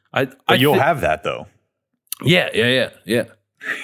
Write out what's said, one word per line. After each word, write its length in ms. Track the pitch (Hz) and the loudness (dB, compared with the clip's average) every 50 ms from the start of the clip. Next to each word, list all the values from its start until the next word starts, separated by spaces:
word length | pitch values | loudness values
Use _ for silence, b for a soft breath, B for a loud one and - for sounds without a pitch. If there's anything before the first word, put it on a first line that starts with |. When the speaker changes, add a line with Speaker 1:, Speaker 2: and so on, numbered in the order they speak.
| _ _ - | _ _ -4
Speaker 1:
I, 140 | 127 139 | -4 -4
Speaker 2:
But 100 | 135 - - _ | -4 -6 -8 _
Speaker 1:
I 80 | - 180 | 0 2
Speaker 2:
you'll 200 | 180 - 147 147 | 4 4 4 4
Speaker 1:
thi- 60 | - | 4
Speaker 2:
have 200 | 135 151 170 139 | 2 2 0 0
that, 240 | 87 76 78 71 - | 0 -2 -2 -2 -4
though. 240 | 76 65 60 - - _ _ _ _ _ _ _ _ _ _ _ _ - - - | -6 -8 -8 -10 -16 _ _ _ _ _ _ _ _ _ _ _ _ -16 -6 0
Speaker 1:
Yeah, 260 | 123 175 180 139 80 - | 2 2 2 2 0 -2
yeah, 120 | 101 113 120 | 0 0 2
yeah, 220 | 127 127 110 - - - _ | 2 0 0 -2 -6 -14 _
yeah. 200 | 87 110 120 - - - _ _ _ _ B B B B B | -2 -2 -2 -2 -4 -10 _ _ _ _ B B B B B